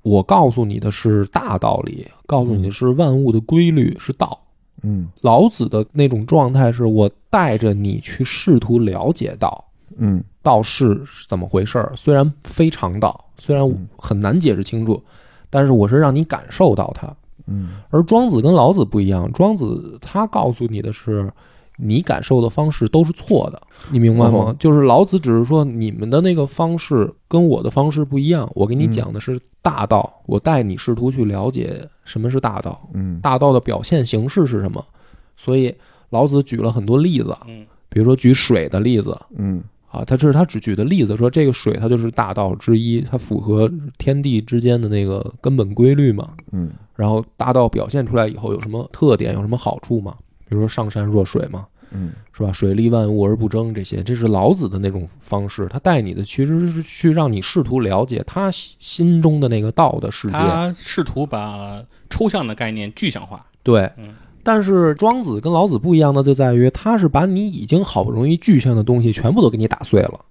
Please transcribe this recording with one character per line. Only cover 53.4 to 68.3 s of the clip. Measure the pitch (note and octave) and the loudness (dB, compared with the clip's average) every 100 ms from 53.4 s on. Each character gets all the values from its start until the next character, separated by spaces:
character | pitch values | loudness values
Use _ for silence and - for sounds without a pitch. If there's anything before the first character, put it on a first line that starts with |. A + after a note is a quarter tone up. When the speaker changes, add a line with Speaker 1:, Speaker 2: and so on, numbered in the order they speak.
| A2 | -2
Speaker 1:
争 | A2 A2+ | -2 -4
这 | G#2+ | -8
些， | F#2 G2+ | -8 -8
这 | F#2+ | -6
是 | A#2+ A2+ | -2 0
老 | G2 G2+ | 2 2
子 | F#3+ A#2+ | 2 -2
的 | F#2+ | -4
那 | G2 | -4
种 | F#2+ E2+ - | -6 -10 -16
方 | - G2+ G2+ | -8 -6 -6
式， | - F#2+ | -8 -8
他 | C3+ | -4
带 | - D#3+ | 0 0
你 | G#2 | -2
的 | F2 | -6
其 | G2+ - C#3 | -8 -2 0
实 | D#3+ F3 | 0 -2
是 | D#3+ | -4
去 | D#3 - E3+ | -10 -2 0
让 | D#3 D3 | 2 0
你 | G#2 | -2
试 | - F3+ | -2 -4
图 | A2+ B2+ | -2 -2
了 | A2 F#2+ | 0 0
解 | B2+ B2 - | -2 -6 -6
他 | - G3 | -4 -4
心 | F3+ - _ - - E3+ E3+ | -4 -12 _ -14 0 2 4
中 | D#3+ D3+ | 2 2
的 | C3+ | 0
那 | A2+ | 0
个 | G#2+ | -2
道 | - D#3+ - | 0 0 0
的 | G#2+ | -6
世 | - A2 | -8 -6
界。 | |
Speaker 3:
他 | - E3 E3 F3 | 0 0 0 -4
试 | F3 - - | -8 -8 -6
图 | D#3+ B2+ C#3+ | -6 -6 -6
把 | A2+ G#2 G#2 G2+ G2+ A#2 _ - | -6 -8 -12 -14 -16 -18 _ -12
抽 | - A3+ | -2 -2
象 | F#3+ B2+ | -2 -6
的 | |
概 | G#2+ A2+ | -6 -6
念 | A2 G#2 - | -6 -10 -6
具 | G3 | -6
象 | G2+ G2 | -6 -14
化。 | G2+ _ _ | -20 _ _
Speaker 1:
对。 | - A2+ F#2+ - | 2 2 2 -6
Speaker 3:
嗯。 | G#2+ G#2+ - - | -20 -20 -20 -8
Speaker 1:
但 | - A3 | 0 0
是 | G3 F#3+ E3 D3 | 2 2 2 2
庄 | G#3+ B3 | 0 0
子 | G3 G#2 | -4 -4
跟 | C#3+ | 0
老 | E3+ G3 | 0 2
子 | B2 | 0
不 | D3 | 2
一 | E3 | 4
样 | D3+ | 4
的 | C#3 | 4
就 | C#3 | 2
在 | C3+ C3 | 2 2
于， | A#2+ B2 | 4 2
他 | - A3 A3+ | 2 -2 2
是 | E3+ | 2
把 | C#3 | 2
你 | F#3 F#3+ G#3 | 0 0 -4
已 | F3+ | -6
经 | - E3 | 0 0
好 | G3 - | 0 -2
不 | G2 | -2
容 | A2+ | 0
易 | C3 | 0